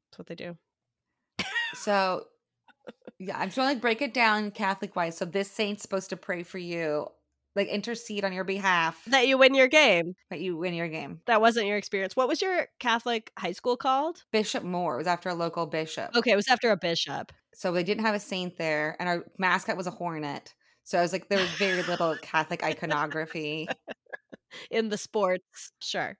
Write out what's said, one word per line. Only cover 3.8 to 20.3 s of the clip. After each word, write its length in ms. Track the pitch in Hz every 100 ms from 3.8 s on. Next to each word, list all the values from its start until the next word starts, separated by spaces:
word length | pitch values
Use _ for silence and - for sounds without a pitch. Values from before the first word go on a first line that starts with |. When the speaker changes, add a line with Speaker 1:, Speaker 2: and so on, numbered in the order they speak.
Speaker 2:
break 200 | 247 220
it 120 | 285
down 380 | 247 226 214 208
Catholic-wise. 680 | 202 196 196 202 185 165 165
So 80 | 180
this 260 | 196 196
saint's 320 | - 208 208
supposed 260 | - 190 185
to 60 | 180
pray 260 | - 180
for 140 | 175 185
you, 480 | 175 170 156 147 - _ _ _ _ 202
like, 120 | 202
intercede 560 | 208 226 226 - 202 196
on 80 |
your 100 | 185 190
behalf. 580 | 196 190 175 165 - -
Speaker 1:
That 200 | 269 254
you 100 | 262
win 180 | 262 269
your 120 | 262
game. 480 | 311 269 175 170 185 -
Speaker 2:
That 100 | 165
you 160 | 180 160
win 160 | 180 170
your 120 | 170
game. 320 | 156 139 170 -
Speaker 1:
That 140 | 220
wasn't 260 | 226 226 202
your 100 | 208
experience. 380 | - 196 190 -
What 120 | 254
was 140 | 302
your 260 | 381 359 - -
Catholic 520 | 240 226 240 226 - -
high 140 | 185
school 240 | 185 247 240
called? 480 | 269 262 311 330 -
Speaker 2:
Bishop 320 | 220 214 254
Moore. 320 | 180 180 170 127
It 40 |
was 80 | 175
after 220 | 170 185
a 60 | 170
local 320 | 170 170 160
bishop. 480 | 160 156 - - 240
Speaker 1:
Okay, 160 | 247
it 40 | 202
was 120 | 208
after 220 | 247 240
a 60 | 196
bishop. 540 | 170 165 151 139 113 - _
Speaker 2:
So 180 | - 185
they 120 | 175
didn't 220 | 175 214 220
have 100 | 208
a 40 |
saint 380 | - 185 180 -
there, 380 | 160 151 156 -
and 100 | 180
our 160 | 175 - -
mascot 400 | 185 185 - 180
was 100 | 180
a 40 |
hornet. 600 | - 175 160 147